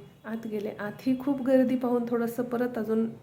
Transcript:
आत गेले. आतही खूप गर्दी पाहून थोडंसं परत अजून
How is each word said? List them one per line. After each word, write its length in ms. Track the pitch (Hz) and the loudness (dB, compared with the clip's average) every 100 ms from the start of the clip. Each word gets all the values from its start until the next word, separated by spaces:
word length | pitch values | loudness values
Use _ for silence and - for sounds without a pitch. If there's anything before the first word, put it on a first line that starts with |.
| - - 214 | -16 -18 -10
आत 220 | 226 226 | -8 -6
गेले. 220 | 214 208 | -6 -6
आतही 500 | - 208 208 262 254 | -6 -8 -4 -2 0
खूप 220 | 285 277 | 0 0
गर्दी 340 | 254 262 247 254 | 4 6 6 2
पाहून 300 | 254 247 233 | 2 0 0
थोडंसं 340 | 240 233 247 | 0 0 -2
परत 340 | 247 233 247 240 | -4 -2 -2 -2
अजून 320 | 214 220 226 - | 0 2 0 -4